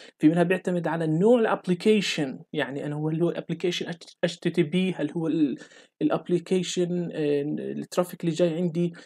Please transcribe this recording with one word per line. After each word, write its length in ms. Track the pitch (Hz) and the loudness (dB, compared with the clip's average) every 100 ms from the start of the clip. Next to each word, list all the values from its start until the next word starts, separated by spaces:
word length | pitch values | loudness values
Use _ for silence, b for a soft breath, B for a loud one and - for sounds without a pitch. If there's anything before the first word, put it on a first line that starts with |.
| B B | B B
في 100 | 151 | 4
منها 140 | 170 | 6
بيعتمد 440 | 170 185 - 180 165 | 2 0 0 -2 -2
على 200 | 165 160 | -2 0
نوع 340 | 156 208 240 | 4 4 4
الابليكيشن، 1000 | 220 196 - 175 214 214 - - 135 123 - | 4 0 -2 0 4 4 2 -2 -4 -6 -8
يعني 340 | 156 127 139 147 | -4 -4 -4 -6
أنا 80 | |
هو 140 | 147 156 | -2 -2
اللي 160 | 160 | 0
هو 60 | 170 | 0
الابليكيشن 580 | - - 160 180 175 - 175 - - | -2 -6 -4 -2 -2 -6 -10 -14 -4
اتش 140 | 175 - | -4 -2
تي 120 | 170 | -2
تي 120 | 165 | 0
بي، 300 | 151 175 185 | 2 2 0
هل 180 | 165 147 | -2 -4
هو 160 | 170 160 | -2 -2
ال-، 320 | 156 143 - B B B - | 2 0 -2 B B B -4
الابليكيشن، 1080 | - 165 - 175 165 185 175 - 175 180 170 | -2 -2 0 -2 2 0 0 -2 -2 -2 -4
آه، 300 | - 147 143 147 151 | -2 0 0 0 -4
الترافيك 600 | 135 143 147 - 175 180 | -4 -6 -6 -2 -4 -2
اللي 140 | 170 | -2
جاي 200 | 156 175 | 2 2
عندي، 380 | 160 180 160 175 170 | 2 -2 0 -2 -4